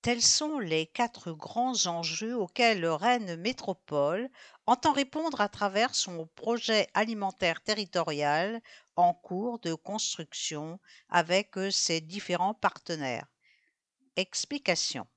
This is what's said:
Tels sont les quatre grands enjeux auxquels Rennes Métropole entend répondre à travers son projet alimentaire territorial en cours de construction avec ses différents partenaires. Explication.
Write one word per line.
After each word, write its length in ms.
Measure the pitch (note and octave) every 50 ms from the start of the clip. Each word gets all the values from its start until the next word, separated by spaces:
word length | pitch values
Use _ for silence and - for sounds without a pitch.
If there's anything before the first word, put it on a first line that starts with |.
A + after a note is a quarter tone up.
Tels 220 | - A#3 A#3+ A#3+ A#3
sont 360 | - - - D4+ D4+ D#4 C#4+
les 280 | A3 E3 D#3+ D#3+ D#3+
quatre 460 | - _ - - A3+ - - - F3 E3
grands 540 | D#3 - - - A#3 B3 B3+ B3+ G#3 -
enjeux 480 | F#3 E3+ E3+ E3+ D#3+ D#3+ E3 G#3+ A3+ B3
auxquels 520 | B3 G3 F3 _ - B3 A#3 A3 F#3+ E3
Rennes 500 | E3 D#3+ D3 F3+ A#3 B3 B3 A3 F#3 E3+
Métropole 960 | E3 F3 A3+ B3+ - - - F#3 _ _ - D3+ D3 C#3+ C#3+ E3 G3 A#3+ C4+ _ - - - - - _
entend 300 | - B3 B3+ - D#4+ C#4+
répondre 480 | C4+ C#4 C4 - D4+ D#4+ E4 C#4 - G#3
à 80 | G3+
travers 440 | - - G#3 G3+ F#3+ G3+ A3+ B3+ -
son 320 | - - - F3+ E3 D#3+ D#3+ _
projet 540 | - - A3 A#3 A#3 - - A3 G#3+ F#3+ - _
alimentaire 680 | F#3+ G#3+ A3 A#3 G#3+ G3+ F#3+ F#3 _ - F3 D#3+ - _
territorial 1000 | - G#3+ G#3 G#3 F3 - F3+ E3 E3 D3+ D3 D3 D3 D3 D#3 F#3 G3+ A3+ A3+ _ - - - _ _ _
en 160 | - F3 F3 F3
cours 460 | - _ - F3+ F#3 G#3+ B3 A#3 A3+
de 160 | - E3+ E3
construction 1040 | D#3+ _ - G3+ G#3+ - - - - E3 - - - - - D#3+ D3 D3+ D#3+ E3+ G3 _ - - - _ _
avec 460 | - F3 D#3+ E3 F3 F#3+ G#3 _ - G3 F#3+ G3 F#3+
ses 280 | - - - E3+ E3
différents 540 | D#3+ D#3 F3+ G3+ - - F3+ E3 F3+ G3 G#3+
partenaires. 720 | _ - F#3+ - - _ - E3+ D#3 C#3+ C3 A#2+ A2+ - _ _ _ _ _ _ _ _ _ _ _ _ _ _ _ _ _ _
Explication. 920 | - F#3+ _ - - - - C#4+ C#4+ _ - F3 - - - - C3+ F#2+ _ _